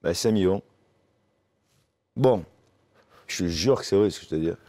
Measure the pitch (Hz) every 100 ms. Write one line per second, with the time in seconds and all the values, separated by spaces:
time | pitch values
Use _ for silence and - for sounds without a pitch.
0 | 82 87 117 110 92 98 - _ _ _
1 | _ _ _ _ _ _ _ _ _ _
2 | _ - 135 110 80 _ _ _ _ _
3 | _ _ _ - 90 82 101 135 - 98
4 | 104 82 - 80 80 85